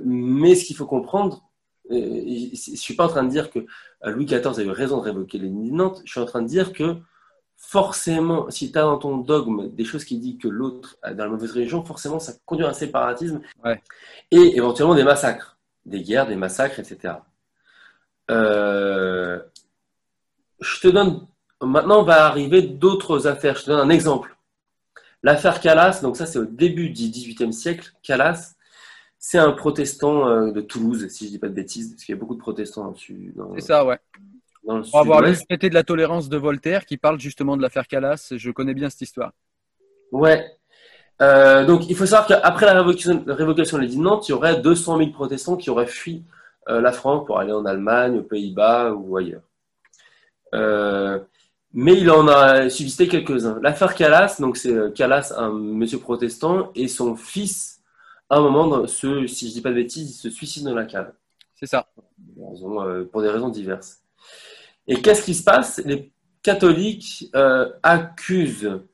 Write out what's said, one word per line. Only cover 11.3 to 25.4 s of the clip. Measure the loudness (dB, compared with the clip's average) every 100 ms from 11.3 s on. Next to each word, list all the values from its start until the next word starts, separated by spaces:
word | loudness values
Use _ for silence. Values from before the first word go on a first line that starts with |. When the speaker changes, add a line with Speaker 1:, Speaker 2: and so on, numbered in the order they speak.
Speaker 1:
mauvaise | -8 -8
religion, | -6 -4 -6
forcément, | -8 -12 -10 -8
ça | -10 -16 -8
conduit | -4
à | -4
un |
séparatisme | -4 -6 -4 -4 -4 -8 -10 -12 _ -6
Speaker 2:
Ouais. | -6 _ -20 -20 -20 2
Speaker 1:
et | 6 6 6
éventuellement | 0 2 4
des | 6
massacres, | 4 4 0 -4 -10 _ _ _ -14
des | -12
guerres, | -4 -2 -2
des | -4
massacres, | -6 -4 -4 -6
et |
cetera. | -16 -12 -12 -12 _ _ _ _ _ _ _ _ _ _ -4
Euh... | 0 2 0 0 0 -2 -2 -2 -4 -6 -8 -12 _ _ _ _ _ _ _ _ _ _ -14
je | -10 0
te | 4
donne, | 4 4 0 -8 _ _ -10
maintenant, | -2 0 4 4
on |
va | 6 6 6
arriver | 2 2 2
d'autres | 2 2 2 2 -2 -2 0
affaires. | 0 -2 -2
Je |
te | -2
donne | 2
un | 4
exemple. | 4 4 -2 -4 _ _ _ _ _ _ _ _ _
L'affaire | 2 2